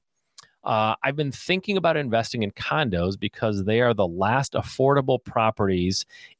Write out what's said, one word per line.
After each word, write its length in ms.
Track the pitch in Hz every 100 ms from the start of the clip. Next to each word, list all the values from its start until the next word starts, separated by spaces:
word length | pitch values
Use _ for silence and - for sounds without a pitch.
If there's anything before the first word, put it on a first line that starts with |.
| _ _ _ - - _ -
Uh, 300 | 113 110 -
I've 140 | 135 143
been 160 | 143
thinking 460 | - - 185 185 196
about 180 | 170 156
investing 480 | 135 113 110 123
in 80 | 101
condos 640 | - - 151 135 87 90 98
because 460 | 104 - 113 101
they 160 | 95 113
are 140 | 120
the 140 | 107 90
last 440 | 85 98 131 139
affordable 720 | - - - 135 139 131 127
properties 840 | - 120 110 - 101 92 90 95 - - - _